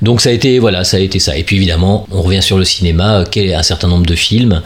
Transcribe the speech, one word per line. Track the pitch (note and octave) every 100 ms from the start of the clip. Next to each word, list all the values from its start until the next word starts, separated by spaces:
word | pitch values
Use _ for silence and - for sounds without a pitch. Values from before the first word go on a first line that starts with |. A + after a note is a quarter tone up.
Donc | G#2+ A#2+
ça | C3+
a |
été, | A#2+ C3+ B2+
voilà, | A2+ F#2
ça | F#2 G2
a |
été | F#2+ -
ça. | - D2
Et |
puis | E2+ G2+
évidemment, | F#2 D#2+ F#2 G#2 -
on | F#2+
revient | F2 G2
sur | - F#2+
le | F2+
cinéma, | - F2 E2 G2+ G#2
euh, | E2+
quel, | A2 G2
un | D#2+
certain | D#2 F2 F#2+
nombre | F2 E2
de | E2+
films, | - G#2+ A#2+ E2